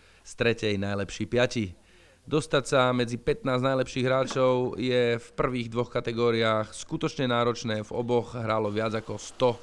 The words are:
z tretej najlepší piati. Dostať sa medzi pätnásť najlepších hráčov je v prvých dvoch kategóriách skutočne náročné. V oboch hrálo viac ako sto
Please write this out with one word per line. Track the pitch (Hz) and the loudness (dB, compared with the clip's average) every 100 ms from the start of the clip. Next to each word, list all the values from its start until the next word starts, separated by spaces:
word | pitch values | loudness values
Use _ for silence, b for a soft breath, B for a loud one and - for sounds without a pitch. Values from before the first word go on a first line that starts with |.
| b b | b b
z | - - | -16 -2
tretej | 117 113 107 101 | 0 2 0 0
najlepší | 98 101 98 - 107 | 0 -2 -4 -6 -2
piati. | 120 123 120 101 87 b b b b | 2 2 0 -4 -8 b b b b
Dostať | - 147 - 147 | -4 -4 0 -2
sa | 127 139 127 123 | 2 2 4 2
medzi | 120 120 | 0 -2
pätnásť | 151 143 139 127 131 | -2 -2 0 0 2
najlepších | 135 131 135 127 | 0 0 0 0
hráčov | 131 131 135 127 127 127 - | 2 0 2 4 4 0 -2
je | 127 123 120 117 | 0 2 2 0
v | - - | -4 -4
prvých | 139 123 117 | -2 -2 -4
dvoch | 113 120 | -2 -2
kategóriách | 123 117 113 120 113 113 110 107 | -2 -4 0 2 4 4 2 0
skutočne | - - 160 156 - 127 | -8 -8 -4 -4 -2 0
náročné. | 120 120 113 117 107 | 2 2 0 -2 -4
V | 104 | -4
oboch | - 120 120 107 | -4 0 0 0
hrálo | 123 113 110 104 | -6 0 0 0
viac | 104 110 110 | 0 -2 -2
ako | 107 104 | -6 -10
sto | - - 127 110 | -10 0 2 2